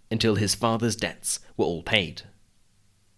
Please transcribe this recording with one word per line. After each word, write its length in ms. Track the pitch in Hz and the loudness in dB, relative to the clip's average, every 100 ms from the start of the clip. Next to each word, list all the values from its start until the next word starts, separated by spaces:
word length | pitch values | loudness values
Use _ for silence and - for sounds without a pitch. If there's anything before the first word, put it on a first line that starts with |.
| - | -6
until 240 | 113 113 101 | 0 2 2
his 180 | 101 | 0
father's 400 | - 117 113 117 | 0 0 2 0
debts 460 | - 92 - - - - - | -2 -4 -4 -6 -6 -6 -2
were 80 | |
all 180 | 85 82 | -2 -2
paid. 400 | - 110 80 - - - _ _ _ _ _ _ _ | 0 2 0 -8 -18 -20 _ _ _ _ _ _ _